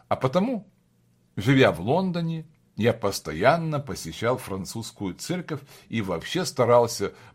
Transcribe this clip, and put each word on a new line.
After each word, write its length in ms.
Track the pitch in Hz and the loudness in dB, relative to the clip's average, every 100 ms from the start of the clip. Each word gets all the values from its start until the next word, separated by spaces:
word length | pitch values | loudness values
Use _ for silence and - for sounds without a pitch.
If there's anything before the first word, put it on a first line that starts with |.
| - | -4
А 80 | 104 | -2
потому, 560 | 131 180 233 233 - _ _ _ _ _ _ - | 2 2 0 -4 -8 _ _ _ _ _ _ -4
живя 380 | 101 135 110 | 4 6 6
в 80 | 82 | 4
Лондоне, 640 | 98 165 190 170 165 160 156 _ _ - | -2 0 0 -2 -4 -6 -10 _ _ 0
я 160 | 113 | 0
постоянно 880 | 110 101 - 78 78 117 170 160 147 | 2 -2 -4 -8 2 2 2 0 -4
посещал 600 | 139 87 82 - 113 127 | -6 -10 -10 -4 -2 -2
французскую 720 | - 95 87 113 107 - 98 | -4 -8 -8 -10 -12 -8 -8
церковь 480 | 85 - 180 - 143 - - - | -8 -8 -8 -6 -10 -12 -20 -6
и 120 | 113 | -4
вообще 420 | 92 85 - 165 | -2 -4 -4 -4
старался 680 | 123 - 117 120 117 - 98 - - | -4 0 6 6 6 0 -6 -6 -20